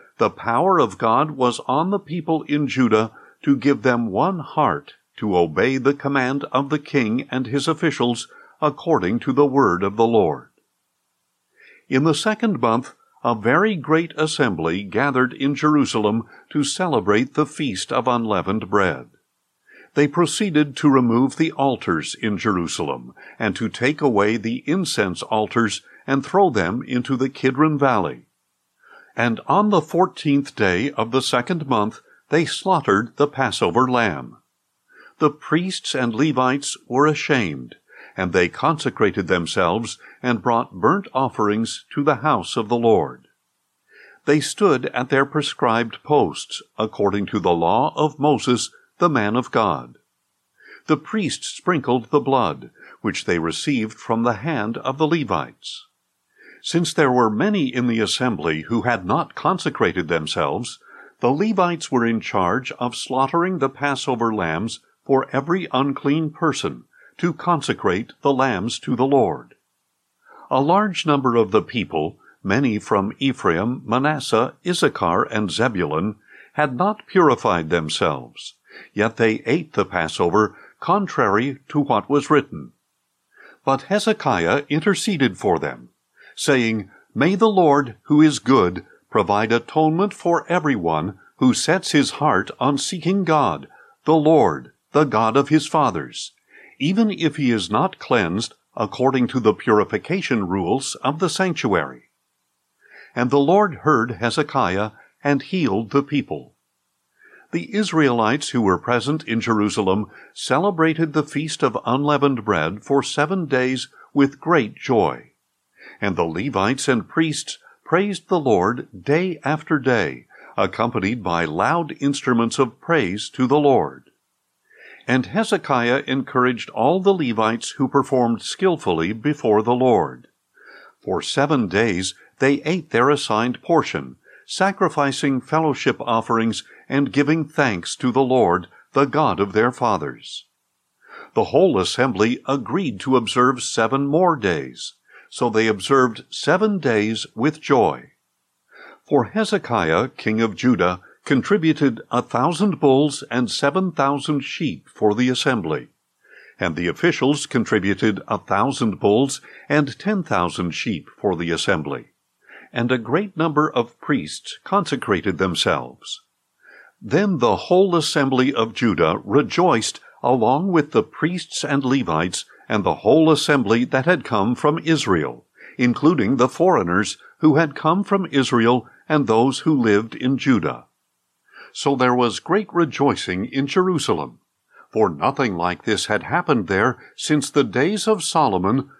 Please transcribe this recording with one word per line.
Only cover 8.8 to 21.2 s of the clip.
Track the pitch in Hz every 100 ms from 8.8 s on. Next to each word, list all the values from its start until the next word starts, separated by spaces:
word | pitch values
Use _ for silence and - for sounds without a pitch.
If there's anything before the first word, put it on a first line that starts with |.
| 170 143 90 117
to | -
the | 127 147
word | 135 113 90
of | 98 104
the | 117
Lord. | 113 87 67 - _ _ _ _ _ _ _ _ _ _ _ _ _ -
In | 131
the | 156
second | 147 220 214 226 151
month, | 120 113 131 - _ _
a | 117
very | 113 110 151 214 185
great | 135 160 170 -
assembly | 156 - 127 82 82 90
gathered | 101 104 123 127 127
in | - 135
Jerusalem | 139 151 151 120 117 104 113 110 - -
to | 151
celebrate | 139 - 185 127 95 104 127
the | - 151
Feast | - 143 92 -
of | 120 120
Unleavened | 120 113 98 85 107 95
Bread. | 101 92 65 - _ _ _ _ _ _ - -
They | - 147
proceeded | 165 170 - 214 151 151 131
to | 151
remove | 135 120 117